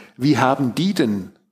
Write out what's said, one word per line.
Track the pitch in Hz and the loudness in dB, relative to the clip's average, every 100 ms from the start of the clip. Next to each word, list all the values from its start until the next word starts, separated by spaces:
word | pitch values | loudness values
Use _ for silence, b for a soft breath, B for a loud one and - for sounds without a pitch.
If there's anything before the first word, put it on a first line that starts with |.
| B B | B B
wie | 139 123 | 0 2
haben | 127 135 131 101 | 2 2 -2 -2
die | 185 | -2
denn | 180 123 101 92 - _ | 0 0 -2 -6 -16 _